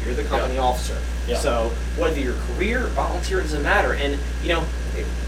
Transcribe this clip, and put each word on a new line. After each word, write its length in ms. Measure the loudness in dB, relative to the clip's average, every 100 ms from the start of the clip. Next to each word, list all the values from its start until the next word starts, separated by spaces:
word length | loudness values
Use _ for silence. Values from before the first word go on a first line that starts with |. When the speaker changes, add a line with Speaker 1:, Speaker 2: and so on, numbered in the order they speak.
| -2
Speaker 1:
You're 100 | -2
the 80 |
company 320 | 0 0 0 2
Speaker 2:
Yeah. 60 |
Speaker 1:
officer. 360 | 2 2 -2 -2 -2 -2 -2
Speaker 2:
Yeah. 100 | 0
Speaker 1:
So 320 | 2 2 0 0 -2 0
whether 200 | 0 2
you're 180 | 0 -2
a 40 | -2 0
career, 320 | 0 0 0
volunteer, 520 | 0 0 0 0 0
it 40 |
doesn't 200 | 0 0
matter. 300 | 2 4 4 2
And, 220 | 0 0 -2 -2
you 80 | 0
know, 160 | 0 0 -2 -2 -2 -2 -2